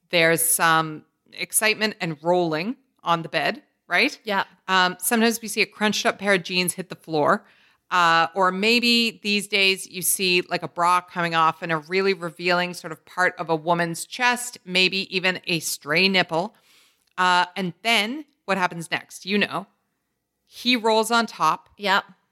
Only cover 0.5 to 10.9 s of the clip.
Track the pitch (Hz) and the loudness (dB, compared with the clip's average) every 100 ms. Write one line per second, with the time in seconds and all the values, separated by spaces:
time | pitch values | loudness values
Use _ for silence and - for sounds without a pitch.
0.5 | - 165 160 156 151 - _ _ - 175 | 0 2 2 0 -6 -16 _ _ -14 -6
1.5 | - 214 208 214 - 170 143 165 180 170 | 0 0 0 -2 -4 -6 -2 0 2 2
2.5 | 165 196 277 _ _ 170 170 165 160 156 | -2 -4 -8 _ _ -2 -2 -2 -2 -2
3.5 | 233 - _ - 175 269 - 214 196 - | -4 -12 _ -4 0 0 -4 -6 -4 -6
4.5 | _ - 190 180 180 - 233 233 220 208 | _ -2 2 2 -2 -2 2 2 0 -4
5.5 | 220 190 - 214 208 233 - 202 190 175 | -2 -2 -2 -2 0 -2 -2 0 0 0
6.5 | 180 180 - 180 170 - 156 147 208 - | -2 -2 -4 -12 -16 -4 0 2 0 -4
7.5 | _ _ _ - 180 170 165 165 196 180 | _ _ _ -4 2 4 4 2 2 0
8.5 | 185 220 240 240 233 226 - 214 208 202 | 2 2 2 4 2 2 -2 -2 -2 0
9.5 | 202 190 185 - 180 170 - 185 180 180 | 2 2 0 -6 -6 -4 -2 0 0 0
10.5 | 180 - - 170 | -4 -6 -2 0